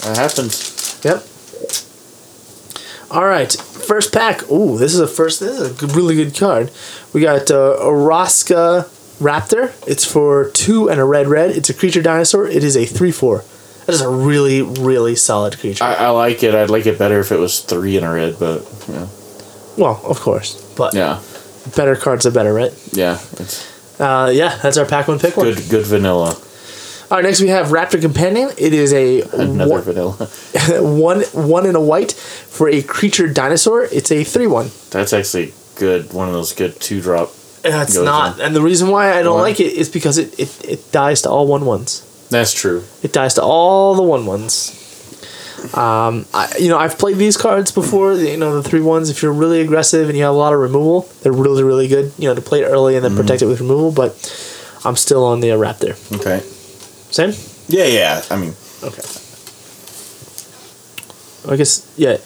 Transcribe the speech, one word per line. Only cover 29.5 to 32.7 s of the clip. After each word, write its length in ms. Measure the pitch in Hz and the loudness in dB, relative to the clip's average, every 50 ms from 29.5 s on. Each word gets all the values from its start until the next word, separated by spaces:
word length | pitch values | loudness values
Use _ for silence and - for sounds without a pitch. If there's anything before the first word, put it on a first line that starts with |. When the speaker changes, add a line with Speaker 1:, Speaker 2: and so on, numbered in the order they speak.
| - - - 147 | 0 0 2 2
Speaker 2:
one, 120 | 160 - | 2 0
Speaker 1:
vanilla. 300 | - 95 87 92 87 95 98 | -2 -4 -4 -2 -4 -4 -4
Speaker 2:
<laughs> 680 | - 117 - - - - - - - 147 160 170 - | -6 -10 -12 -12 -16 -12 -6 -4 -2 0 2 2 2
one, 400 | - 151 147 151 160 170 185 202 - - - 160 151 | 2 2 2 4 4 4 2 0 -2 -2 -4 -2 0
one 200 | 147 165 180 190 | 2 2 2 2
and 100 | 190 175 | 2 2
a 40 | 160 | 2
white 320 | 156 151 156 185 - - | 2 2 2 2 0 -2
for 580 | - - - - - - - - - - 156 147 | -6 -10 -14 -18 -18 -18 -18 -10 -4 0 2 2